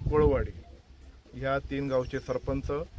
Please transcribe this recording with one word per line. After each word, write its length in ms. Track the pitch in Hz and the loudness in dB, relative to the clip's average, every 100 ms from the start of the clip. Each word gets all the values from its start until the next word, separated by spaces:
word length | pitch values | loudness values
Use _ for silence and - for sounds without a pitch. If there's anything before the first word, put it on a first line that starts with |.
| - | 2
कोळवाडी 420 | 151 151 131 110 - - - - - - - - | 6 6 6 0 -8 -16 -20 -20 -20 -20 -20 -16
ह्या 260 | 123 131 139 | -6 -2 -2
तीन 300 | - 139 139 | -2 -4 0
गावचे 300 | 131 127 135 | 0 0 -4
सरपंच 520 | - 127 - 135 - 143 175 | -4 -4 -2 -2 -2 -4 -6